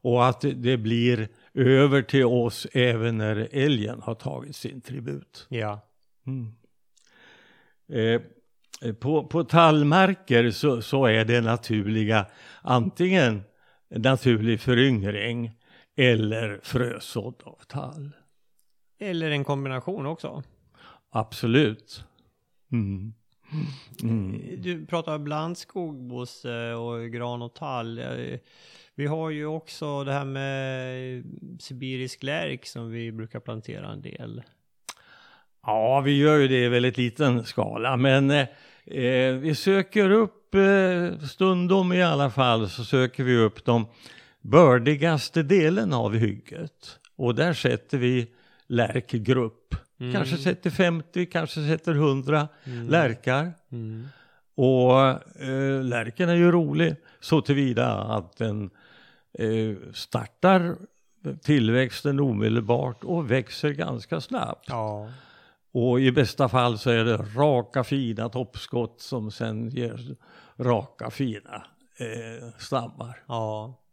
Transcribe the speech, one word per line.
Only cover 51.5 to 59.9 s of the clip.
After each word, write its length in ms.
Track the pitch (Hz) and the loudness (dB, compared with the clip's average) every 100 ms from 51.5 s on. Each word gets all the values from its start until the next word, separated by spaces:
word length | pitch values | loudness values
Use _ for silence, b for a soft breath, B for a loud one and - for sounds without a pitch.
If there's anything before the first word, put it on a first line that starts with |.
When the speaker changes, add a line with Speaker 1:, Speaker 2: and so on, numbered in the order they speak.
| 156 147 | -4 -2
Speaker 1:
sätter 260 | 156 - | -2 0
hundra 540 | 147 151 135 135 151 151 B | 2 2 2 0 0 -2 B
Speaker 2:
Mm. 240 | 131 120 117 | -14 -10 0
Speaker 1:
lärkar. 600 | 160 143 113 - 131 170 170 _ | 2 2 0 -2 -2 -2 -10 _
Speaker 2:
Mm. 360 | 120 110 110 131 B B B _ | -12 -10 -12 -14 B B B _
Speaker 1:
Och, 440 | - 131 131 127 131 135 131 - - | 0 2 6 6 6 6 2 -10 -14
eh, 420 | 135 135 135 135 | -6 -4 -2 -2
lärken 460 | 127 120 113 113 175 | -2 -4 -6 -2 0
är 60 | |
ju 160 | 170 175 | 6 6
rolig 440 | 170 151 151 165 151 b b | 4 2 0 0 -2 b b
så 220 | - 160 | 0 0
tillvida 520 | - 143 135 113 123 | 2 0 2 0 0
att 440 | 104 107 110 87 _ | -2 -2 -4 -6 _
den, 320 | 113 104 98 b b b b b b | -6 -4 -8 b b b b b b
eh, 420 | - 113 110 110 101 - | -6 -2 -2 -2 -6 -12